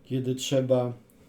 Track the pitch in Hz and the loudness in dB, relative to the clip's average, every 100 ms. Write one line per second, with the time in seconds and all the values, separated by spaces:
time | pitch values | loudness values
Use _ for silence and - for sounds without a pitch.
0 | - 127 123 127 - 135 127 127 123 120 | -6 -4 -2 -4 0 0 2 2 0 -6
1 | _ _ | _ _